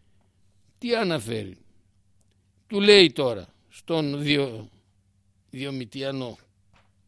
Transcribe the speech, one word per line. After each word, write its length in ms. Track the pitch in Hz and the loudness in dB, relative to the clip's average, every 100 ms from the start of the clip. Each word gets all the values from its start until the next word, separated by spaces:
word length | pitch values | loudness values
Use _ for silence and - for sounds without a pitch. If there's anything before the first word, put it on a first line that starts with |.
| _ _ _ _ _ _ _ _ | _ _ _ _ _ _ _ _
Τι 160 | 240 | -2
αναφέρει; 600 | 226 190 156 107 110 98 90 - _ _ _ _ _ _ _ _ _ - | 0 0 -2 -4 -6 -8 -14 -20 _ _ _ _ _ _ _ _ _ -8
Του 140 | 202 | 2
λέει 320 | 202 202 165 | 6 8 6
τώρα 420 | 135 131 104 85 _ _ | 4 -4 -4 -12 _ _
στον 540 | - - 165 147 143 | -16 -4 -2 -2 -2
Διο-, 460 | 147 143 135 110 104 - _ _ _ _ _ _ _ | 0 0 -2 -8 -16 -20 _ _ _ _ _ _ _
Διομητιανό, 880 | 127 139 135 120 139 135 135 123 104 _ _ _ _ _ _ | -12 -10 -10 -10 -10 -8 -8 -10 -14 _ _ _ _ _ _